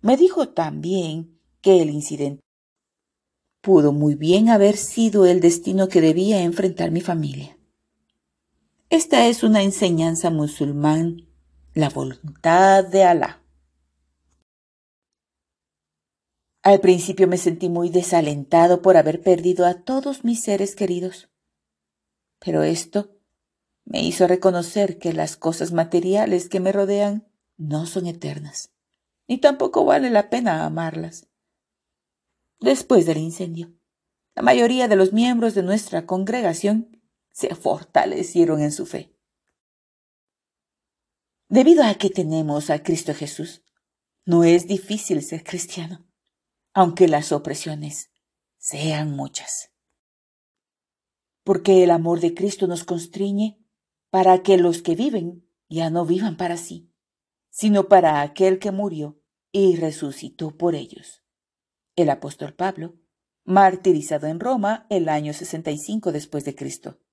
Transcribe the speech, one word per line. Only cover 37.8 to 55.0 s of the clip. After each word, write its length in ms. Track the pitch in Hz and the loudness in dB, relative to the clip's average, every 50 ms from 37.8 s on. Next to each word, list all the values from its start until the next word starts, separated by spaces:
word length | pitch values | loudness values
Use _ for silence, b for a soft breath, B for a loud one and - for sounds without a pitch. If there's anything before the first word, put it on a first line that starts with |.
| - _ _ - - - - - 185 - - 175 170 165 156 151 | -8 _ _ 0 0 0 -4 -6 -8 -4 0 0 2 2 2 -2
en 120 | 151 147 147 | -2 -4 -4
su 120 | - - | -6 -10
fe. 300 | - - - - _ _ _ _ _ _ _ _ _ _ _ _ _ _ _ _ _ _ _ _ _ _ _ _ _ _ _ _ _ _ _ _ _ _ _ _ _ _ _ _ _ _ _ _ _ _ _ _ _ | -10 -10 -14 -14 _ _ _ _ _ _ _ _ _ _ _ _ _ _ _ _ _ _ _ _ _ _ _ _ _ _ _ _ _ _ _ _ _ _ _ _ _ _ _ _ _ _ _ _ _ _ _ _ _
Debido 360 | 185 233 262 285 339 330 277 | 4 4 8 8 8 8 6
a 100 | 220 196 | 2 2
que 160 | - - 196 | 0 -2 -4
tenemos 580 | 190 - 180 156 160 160 160 151 147 147 147 - | -2 -2 -4 -2 -2 -4 -2 -2 -4 -4 -2 -2
a 140 | 156 151 151 | -4 -4 -2
Cristo 320 | - 165 160 - - 151 | -4 -4 -4 -4 -8 -8
Jesús, 480 | - 151 143 - - 156 - - _ _ _ _ _ _ _ _ _ _ _ _ _ _ | -8 -8 -12 -12 -12 -14 -14 -14 _ _ _ _ _ _ _ _ _ _ _ _ _ _
no 180 | - 170 170 170 | 0 2 4 6
es 240 | 165 170 175 170 | 6 4 4 2
difícil 560 | 175 202 190 190 - 208 214 - - 185 151 147 | 0 -6 -6 -6 -6 -8 -8 -4 -4 -4 -4 -4
ser 220 | - - 160 - | -8 -14 -14 -14
cristiano, 600 | - - 175 - - - 180 170 165 180 160 _ _ _ _ _ _ _ _ _ _ _ _ _ _ _ | -12 -10 -10 -10 -10 -12 -14 -12 -14 -14 -18 _ _ _ _ _ _ _ _ _ _ _ _ _ _ _
aunque 320 | 196 185 175 165 175 190 | 0 2 2 4 2 2
las 240 | 165 156 147 147 - | 4 4 0 -2 -2
opresiones 800 | 156 147 147 156 139 - - 160 156 151 151 147 147 - - _ _ _ _ _ _ _ _ _ _ | -6 -6 -4 -8 -10 -10 -10 -12 -12 -12 -12 -14 -14 -16 -18 _ _ _ _ _ _ _ _ _ _
sean 560 | _ - - - 147 151 160 156 151 151 151 143 | _ -12 -10 -8 -6 -4 -4 -4 -4 -4 -6 -6
muchas. 580 | 139 139 139 _ - - - - - - _ _ _ _ _ _ _ _ _ _ _ _ _ _ _ _ _ _ _ _ _ _ _ _ _ _ _ _ _ _ _ _ _ _ _ _ | -8 -10 -10 _ -14 -12 -12 -12 -12 -14 _ _ _ _ _ _ _ _ _ _ _ _ _ _ _ _ _ _ _ _ _ _ _ _ _ _ _ _ _ _ _ _ _ _ _ _
Porque 400 | - 196 185 - - 190 185 180 | -2 -2 0 4 4 6 6 8
el 80 | 175 170 | 6 4
amor 260 | 165 165 170 170 170 | 2 2 -2 -2 0
de 160 | 175 170 170 | -2 -2 -2
Cristo 320 | - - 202 196 - 196 | -2 -4 -4 -4 -4 -4
nos 160 | 175 175 165 - | -4 -4 -6 -6
constriñe 840 | - 180 170 170 - _ 190 196 202 196 202 214 220 208 _ _ _ _ _ _ _ _ _ _ _ | -6 -8 -8 -8 -10 _ -6 -6 -4 -2 -2 -4 -4 -6 _ _ _ _ _ _ _ _ _ _ _
para 320 | - 190 185 185 185 185 185 | -2 2 4 6 4 4 4
que 160 | - 196 180 | 4 4 4
los 240 | 175 175 170 170 - | 4 2 0 -2 -4
que 140 | - 165 | -4 -4
viven 520 | 165 | -2